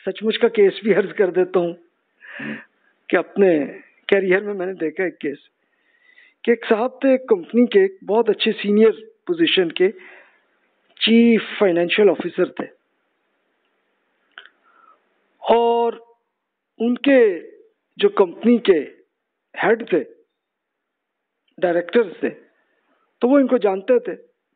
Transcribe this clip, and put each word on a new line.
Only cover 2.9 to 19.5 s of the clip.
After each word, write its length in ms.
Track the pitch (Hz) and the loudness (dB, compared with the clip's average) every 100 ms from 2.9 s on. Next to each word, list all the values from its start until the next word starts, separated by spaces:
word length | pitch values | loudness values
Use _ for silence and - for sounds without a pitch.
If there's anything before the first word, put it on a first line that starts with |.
| _ - | _ -4
कि 80 | 185 | -4
अपने 320 | - - 190 156 127 - - _ - | -4 0 2 2 -2 -10 -20 _ -4
career 340 | 196 190 185 | -2 0 -2
में 100 | 208 | -2
मैंने 200 | 202 180 180 | -8 -10 -8
देखा 300 | 160 160 185 | -8 -6 -8
एक 120 | - | -8
केस 300 | 151 139 _ _ _ _ _ _ _ _ _ _ | -10 -10 _ _ _ _ _ _ _ _ _ _
कि 80 | - | -2
एक 140 | 233 - | -2 0
साहब 340 | 214 254 254 | -2 -2 -2
थे 100 | 269 | 0
एक 80 | 262 262 | 0 2
company 360 | 196 160 233 240 | -2 0 0 2
के, 160 | 202 190 | 4 2
एक 120 | - | -2
बहुत 260 | 180 214 220 | -4 -2 0
अच्छे 220 | 196 220 | 0 -2
senior 380 | 208 202 208 220 185 - _ - | -2 0 4 4 2 -8 _ -6
position 420 | 170 165 190 170 151 | -2 0 0 -2 0
के 120 | 185 - - - _ _ _ _ _ _ _ - | -2 -2 -14 -20 _ _ _ _ _ _ _ -6
chief 480 | 214 233 233 220 - - | 2 4 4 2 -2 -2
financial 500 | 202 170 170 - 202 | 0 0 0 2 2
officer 440 | 147 175 - 175 - | 2 -4 -4 -4 -6
थे, 60 | - _ _ _ _ _ _ _ _ _ _ _ _ _ _ _ _ - - _ _ _ _ _ _ _ _ _ | -12 _ _ _ _ _ _ _ _ _ _ _ _ _ _ _ _ -20 -20 _ _ _ _ _ _ _ _ _
और 600 | - 233 233 233 233 220 - _ _ _ _ _ _ - | 0 2 2 0 -2 -6 -14 _ _ _ _ _ _ -6
उनके 420 | 233 240 285 262 220 165 - - _ _ _ - | -4 -2 2 4 4 0 -10 -20 _ _ _ -2
जो 120 | 202 202 | 0 2
company 400 | 185 165 226 233 - | 0 0 0 2 2
के 100 | 165 120 - _ _ _ _ _ | 0 -2 -12 _ _ _ _ _